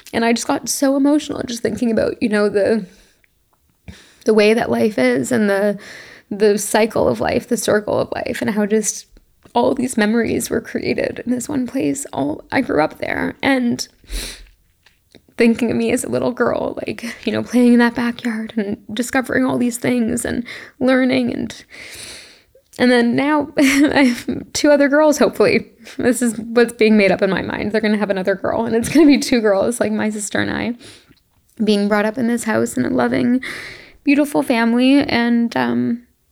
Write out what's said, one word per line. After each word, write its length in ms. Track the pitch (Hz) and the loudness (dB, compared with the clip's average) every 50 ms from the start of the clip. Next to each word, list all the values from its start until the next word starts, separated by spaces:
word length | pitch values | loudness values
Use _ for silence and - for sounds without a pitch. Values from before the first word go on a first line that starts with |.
| - - | -12 -6
And 120 | - 226 233 | -4 0 2
I 80 | 233 | 2
just 160 | 233 226 - - | 0 0 0 -2
got 200 | 285 - - 233 | -4 -4 -4 -6
so 280 | - - 285 269 277 | -4 0 0 2 2
emotional 460 | 285 277 285 302 294 - - 392 - - | 4 4 4 4 2 0 -2 -6 -6 -8
just 160 | - 240 226 | -8 -6 -4
thinking 300 | - 226 220 - 247 233 | -4 -4 -2 -2 -2 -2
about, 280 | 220 208 - - - - | 0 0 0 0 0 -2
you 80 | - 214 | -2 0
know, 200 | 208 208 208 202 | 0 2 0 2
the, 360 | 190 202 190 - 226 220 185 - - _ _ _ _ _ _ _ _ _ _ _ _ _ _ _ _ _ _ - - - - _ _ _ - | 2 2 2 2 0 0 -2 -6 -14 _ _ _ _ _ _ _ _ _ _ _ _ _ _ _ _ _ _ -20 -20 -20 -20 _ _ _ 0
the 100 | 233 220 | 2 4
way 200 | 214 208 214 220 | 4 4 4 4
that 160 | 233 - - | 2 0 0
life 280 | 233 233 226 214 214 254 | 0 0 0 0 0 0
is 320 | 254 254 240 269 247 - | 0 2 0 0 -2 -2
and 180 | 254 226 214 202 | 0 0 2 2
the, 300 | 196 190 208 208 202 202 - - - - - - - - _ - | 2 2 0 0 -2 -4 -8 -18 -20 -20 -20 -20 -20 -18 _ -10
the 300 | 214 190 220 208 202 202 | -2 0 2 2 2 0
cycle 480 | - - - 220 220 220 - - 80 | -2 0 0 2 2 2 0 0 0
of 140 | - 233 214 | 0 0 0
life, 280 | - 80 - 233 - - | 0 -2 -2 -2 -2 -2
the 80 | 240 | -4
circle 420 | 214 - 208 208 214 208 - - - | -2 0 0 0 0 0 -2 -2 -2
of 100 | - - | -2 -4
life, 280 | - - - - - - | -6 -6 -6 -6 -6 -4
and 100 | 254 233 | -4 -4
how 160 | 196 214 208 | -2 -2 -2
just 400 | 202 220 220 208 - - - - _ - - _ _ _ _ _ - - | 0 0 0 -2 -2 -6 -8 -12 _ -20 -20 _ _ _ _ _ -6 -2
all 180 | 240 240 - 262 | 0 0 0 0
these 220 | 247 247 254 - | -2 -4 -4 -2
memories 540 | 226 208 208 226 240 226 - - - 233 - | 0 0 0 0 0 0 -2 -2 -4 -4 -4
were 100 | - 233 | -4 -6
created 600 | 240 - - - - - 226 - - - - - - | -4 -6 -8 -6 -4 -4 -2 -2 -2 -4 -6 -6 -6
in 60 | - | -4
this 180 | 247 247 240 - | -4 -4 -4 -4
one 180 | 302 262 254 | -4 -4 -4
place. 400 | 240 - 269 302 285 277 269 - - | -4 -4 -4 -2 -2 -2 -4 -8 -8
All, 320 | - - 277 - - - - - | -6 -4 -4 -4 -6 -8 -8 -4
I 100 | - 262 | -4 -2
grew 220 | - - - - | -2 0 0 0
up 160 | 311 - - - | 0 0 -2 -6
there, 380 | - - - - 262 254 - _ | -6 -6 -4 -4 -4 -6 -6 _
and 460 | - 277 269 254 247 240 240 - - - _ _ _ - - - - - - - - - _ _ _ _ _ _ _ _ _ _ _ _ - - _ _ _ | -2 0 0 0 0 0 -2 -4 -6 -10 _ _ _ -12 -10 -10 -10 -10 -14 -18 -20 -20 _ _ _ _ _ _ _ _ _ _ _ _ -20 -20 _ _ _
thinking 340 | - 240 233 226 - 240 220 | 2 4 4 4 2 0 -2
of 60 | - | -2
me 160 | 233 233 226 | 0 0 0
as 120 | - - - | -2 -2 -2
a 40 | - | -2
little 240 | - 247 254 254 | -2 -2 -2 -2
girl, 460 | 240 247 240 - - - - - - - - | -2 0 -2 0 0 -2 -4 -4 -6 -6 -8
like, 180 | - 220 - 233 233 - - - | -8 -8 -8 -10 -12 -12 -8 -6
you 60 | 220 | -4
know, 100 | 214 220 | -4 -4
playing 320 | 220 - - 247 247 240 240 | -4 0 2 4 6 6 6
in 40 | 240 | 6
that 160 | 240 233 233 | 4 2 0
backyard 580 | 247 240 240 240 - - 240 220 220 220 214 - | -2 -4 -4 -4 -4 -6 -6 -6 -6 -8 -6 -6
and 260 | 226 196 202 202 - - - 214 | -6 -4 -4 -6 -8 -10 -8 -6
discovering 500 | 220 240 - - 269 247 - - 262 254 | -6 -4 -2 -2 -4 -2 0 0 0 0
all 140 | 262 262 254 | 0 0 0
these 200 | 247 240 233 - | -2 -2 -2 -2
things 460 | - 247 247 247 220 220 240 240 - | -2 0 0 0 0 -2 -2 -4 -4
and 220 | - - 247 240 - - - - - - - | -4 -4 -6 -6 -8 -12 -18 -18 -16 -8 -2
learning. 520 | 254 254 262 254 262 254 262 262 247 233 | 0 2 2 2 2 2 2 0 0 -2
And, 320 | - - 233 - - - - _ - - - - - - - - - - - - - _ _ _ _ _ _ _ - - | -2 -4 -6 -8 -10 -14 -20 _ -20 -20 -20 -18 -18 -18 -16 -18 -18 -18 -20 -20 -20 _ _ _ _ _ _ _ -4 0
and 120 | 247 247 | 2 4
then 240 | 247 240 233 240 233 | 4 4 4 2 2
now 380 | 262 269 294 311 294 285 294 - | 0 0 0 0 0 -2 -2 0
<laughs> 40 | - | 2
I 460 | 285 269 277 277 302 - - 277 277 | 2 4 4 4 2 4 4 4 4
have 480 | 240 233 - - - - - - - | 2 2 -2 -6 -8 -8 -8 -8 -10
two 180 | - - - 294 | -4 0 4 4
other 180 | 294 277 285 269 | 4 4 4 4
girls, 300 | 277 302 311 302 285 - | 4 4 4 4 4 4
hopefully. 520 | 247 - - - 214 - - 233 - - _ _ - - - - | 2 2 2 2 2 4 2 0 -2 -6 _ _ -20 -14 -8 -2
This 240 | - 247 240 - | 0 0 0 0
is 160 | 254 233 214 226 | 0 -2 -2 -4
what's 340 | 214 233 226 240 233 240 | -8 -2 2 2 2 2
being 240 | - - 214 220 214 | 2 2 4 4 6
made 160 | 214 196 190 | 6 4 4
up 100 | 180 - | 4 2
in 80 | 202 190 | 0 0
my 120 | 190 - | 0 -2
mind. 300 | - - - - - 208 | -4 -4 -6 -4 -4 -2
They're 80 | 214 214 | -2 0
gonna 180 | 220 208 214 202 | 0 0 0 0
have 120 | 208 196 | 0 -2
another 240 | 196 190 185 202 190 | -2 -2 -2 -2 -2
girl, 300 | 190 - - - - 226 | -2 -2 -2 -2 -2 -2
and 100 | 233 220 | -2 -2
it's 140 | 233 233 - | -2 0 2
gonna 180 | - 285 339 | 4 6 6
be 120 | 285 277 - | 6 6 4
two 220 | - - 262 233 | 2 0 0 2
girls, 380 | 214 214 190 196 - 240 233 - | 2 2 2 2 0 0 0 -2
like 140 | 214 214 | -2 -2
my 180 | 214 214 214 214 | 0 -2 -2 -2
sister 300 | 214 214 208 - - 208 | -4 -6 -6 -6 -4 -4
and 100 | 208 202 | -2 -2
I, 260 | - - 208 220 240 - - - - - _ _ _ _ _ _ _ _ _ _ _ - | -2 -4 -4 -4 -6 -8 -12 -20 -20 -20 _ _ _ _ _ _ _ _ _ _ _ -4
being 260 | 214 208 208 202 202 202 | 0 0 2 2 2 0
brought 180 | 214 208 208 | 0 0 0
up 120 | 220 214 - | 0 -2 -2
in 80 | 226 | -2
this 180 | 233 240 226 - | -2 -2 -2 -2
house 320 | 226 214 226 233 233 - | -2 0 0 0 0 -2
in 80 | 254 247 | -2 -2
a 60 | - | 0
loving, 520 | 254 254 240 240 254 254 254 240 247 262 - - - - - - - - - - - _ - | 0 0 0 0 0 0 0 0 0 0 -2 -6 -12 -14 -14 -16 -18 -20 -20 -20 -20 _ -2
beautiful 380 | 285 285 285 294 294 - 302 | 0 2 2 2 0 0 -2
family. 580 | 277 - 247 226 233 226 233 240 254 262 277 285 | 0 0 0 2 2 2 2 2 4 4 4 4
And, 540 | - - - 233 233 240 240 233 233 226 - | 2 2 0 0 0 2 2 2 0 0 0
um, 460 | - 240 240 240 123 123 240 233 240 - _ _ _ _ _ | -2 -2 0 0 0 0 -2 -2 -4 -8 _ _ _ _ _